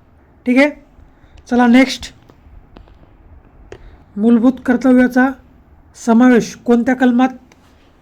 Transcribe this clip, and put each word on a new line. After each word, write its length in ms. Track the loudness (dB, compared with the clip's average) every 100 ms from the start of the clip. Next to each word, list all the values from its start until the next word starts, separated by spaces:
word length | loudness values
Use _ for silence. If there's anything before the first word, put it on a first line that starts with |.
| _ _ _ _ -4
ठीक 120 | 0
आहे. 120 | -2 -4 _ _ -20 _ _ -20 -6
चला 180 | -2 2
नेक्स्ट, 460 | 2 0 -4 -16 -20 _ _ -20 -20 -20 -20 -20 -20 -20 _ -20 -20 -20 -20 -20 -20 -20 -20 _ -4
मूलभूत 420 | 0 2 0 -2 -4
कर्तव्याचा 640 | -2 0 2 2 0 -2 -4 _ _ _ _ _ -10
समावेश 580 | -2 2 4 2 0 -6 -2
कोणत्या 300 | -2 -2 -2
कलमात 340 | 0 0 -2 -4 _ _ _ _ _ _